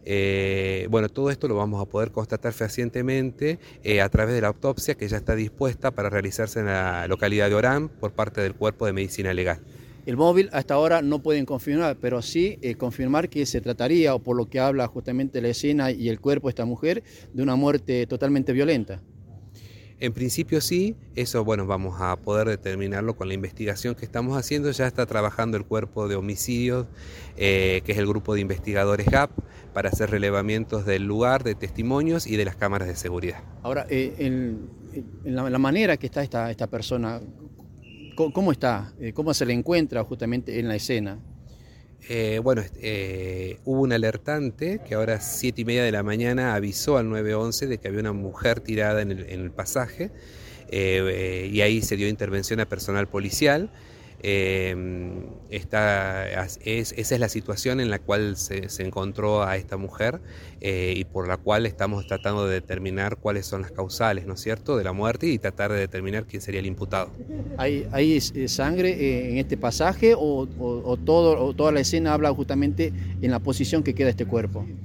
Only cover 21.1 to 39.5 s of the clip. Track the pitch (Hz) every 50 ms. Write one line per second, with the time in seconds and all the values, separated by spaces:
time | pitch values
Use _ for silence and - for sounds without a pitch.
21.1 | - - 123 117 - 120 107 107 110 101 98 95 98 92 98 95 90 87 92 90
22.1 | 92 87 - - 104 107 107 110 107 98 - 95 95 95 98 98 98 98 104 113
23.1 | 110 - 95 95 95 98 98 92 - - 110 104 101 101 - 120 120 - - 104
24.1 | - 117 120 127 135 139 120 - 147 147 143 147 131 - 131 127 - - 127 113
25.1 | 117 110 104 104 - - 113 113 110 104 101 - 110 110 110 107 - 110 107 101
26.1 | 101 98 95 101 104 - - - 123 120 120 123 123 127 123 120 - - - -
27.1 | - - - - - - 101 98 98 95 95 95 92 92 - - 104 104 101 101
28.1 | 104 107 104 - 107 104 98 95 95 85 - - 101 98 98 101 104 104 104 -
29.1 | 139 139 139 - - - - - - - - - - 98 98 98 - - 110 101
30.1 | 107 101 101 101 101 101 98 107 107 110 110 - - 107 98 101 98 98 98 101
31.1 | 104 107 120 123 131 135 131 120 104 - - 92 - - 113 120 131 143 151 160
32.1 | 165 165 160 - 107 104 104 98 87 - 107 101 98 98 95 90 85 - - 90
33.1 | 90 87 87 87 - - - - - - - 123 131 147 - - 143 131 131 127
34.1 | - - 147 135 127 131 127 120 113 107 - - - - - - - 143 123 -
35.1 | - - - 151 127 127 131 131 127 131 135 135 143 196 220 196 156 143 - 123
36.1 | - 147 143 131 - 120 113 117 117 - 117 107 - 113 107 - 127 123 117 110
37.1 | 117 117 113 - - - - - - - - - - - - - - - - -
38.1 | - - 160 151 135 185 196 180 147 - - 127 117 98 98 - - - 127 113
39.1 | 110 - 151 160 147 - 139 120